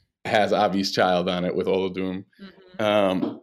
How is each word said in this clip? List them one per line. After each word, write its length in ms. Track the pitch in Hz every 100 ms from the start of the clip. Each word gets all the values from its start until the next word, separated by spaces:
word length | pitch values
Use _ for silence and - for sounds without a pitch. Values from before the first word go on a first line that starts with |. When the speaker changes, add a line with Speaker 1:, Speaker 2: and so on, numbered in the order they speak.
| _ _
Speaker 1:
has 300 | - 110 95
Avi's 380 | 98 104 98 95
Child 360 | - 95 90 90
on 180 | 90 90
it 100 | -
with 100 | 92
Olodum, 600 | 95 95 92 92 92 - -
Speaker 2:
Mm-hmm. 440 | - - - -
Speaker 1:
um, 580 | 107 104 98 92 - -